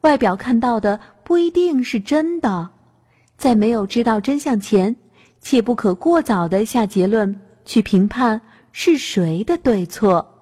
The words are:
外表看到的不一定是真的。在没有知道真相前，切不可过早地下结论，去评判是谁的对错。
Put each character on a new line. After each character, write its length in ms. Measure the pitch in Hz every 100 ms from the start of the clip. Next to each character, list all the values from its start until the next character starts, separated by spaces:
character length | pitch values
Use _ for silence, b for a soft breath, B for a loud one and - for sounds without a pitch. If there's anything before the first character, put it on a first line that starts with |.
外 160 | 311 277
表 180 | 214 196
看 240 | 247 233
到 180 | 247 226
的 220 | 202 208 B B
不 140 | - 349
一 120 | 339
定 320 | 349 359 277
是 160 | 247 233
真 400 | 196 302 320 339
的。 300 | 233 185 170 _ _ _ _ _ _ _
在 160 | 269
没 180 | 226 214
有 140 | 233
知 200 | 196 240
道 160 | 233 220
真 180 | 202 285
相 200 | 294 233
前， 360 | - 202 185 240 b b b b
切 200 | - 254
不 140 | 226
可 180 | 233 208
过 300 | 180 320 339
早 240 | - 202 170
地 180 | 190
下 220 | 220 247 208
结 180 | 202
论， 300 | 185 226 202 202 - _
去 180 | - 233
评 240 | 202 190 208
判 340 | 247 247 220 b b b
是 260 | - - 302
谁 460 | - - 170 160
的 160 | 220 339
对 260 | 262 214
错。 500 | 170 - 208 175 - _